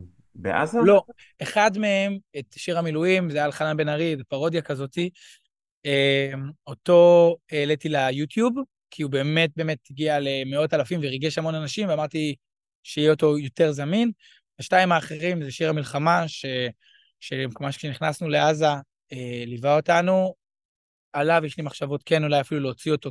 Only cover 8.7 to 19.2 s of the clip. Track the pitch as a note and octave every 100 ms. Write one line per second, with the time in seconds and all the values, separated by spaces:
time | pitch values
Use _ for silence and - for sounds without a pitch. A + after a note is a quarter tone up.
8.7 | _ _ - D3 C3+ C#3 D#3 E3 D#3 D#3+
9.7 | D3+ _ C3+ D#3 D3 C#3 C3+ C3 C#3 D#3
10.7 | D#3 C#3 F3 C#3+ C3 D3+ D3 D#3+ D#3+ D3+
11.7 | - G3+ D3+ D3+ D#3+ D3+ C#3 _ _ _
12.7 | _ - - D3+ D#3 D#3 D3 C#3 - E3
13.7 | C#3+ C#3+ G3+ A#3 - _ _ _ - -
14.7 | F#3 F#3 E3 D3 D#3 E3+ F3 C#3 - D#3+
15.7 | D3+ C3 C#3+ D#3 F3 D#3+ - C3+ B2+ B2
16.7 | - _ _ _ _ - C3+ C3 A2+ C#3
17.7 | C#3 D3+ C3 D#3 D3 E3 D3 D3+ D#3 D#3
18.7 | C#3+ - _ - C3